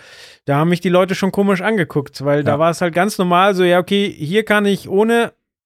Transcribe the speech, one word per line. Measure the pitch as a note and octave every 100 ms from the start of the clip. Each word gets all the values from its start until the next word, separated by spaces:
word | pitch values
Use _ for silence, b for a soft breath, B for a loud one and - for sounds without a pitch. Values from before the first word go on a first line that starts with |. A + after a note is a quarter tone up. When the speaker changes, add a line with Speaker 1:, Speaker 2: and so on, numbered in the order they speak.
| B B B B
Speaker 1:
da | - C#3
haben | E3+
mich | F3
die | F#3
Leute | F3+ F#3+
schon | F3+ F#3+
komisch | G3+ G3+ F#3
angeguckt, | G3 A3 D3 D3 B2 -
weil | C#3 D3
da | D3
Speaker 2:
Ja. | C#3+
Speaker 1:
war | E3
es | D#3+
halt | F3
ganz | E3+ G3+ -
normal | F3+ F3 G3+
so, | F#3
ja, | F3+ F3
okay, | F3 G3+ G3+
hier | - D3+ G#3
kann | G#3+ G#3 G3+
ich | F#3+ -
ohne, | G3 A3 A#3 A#3 _ _ _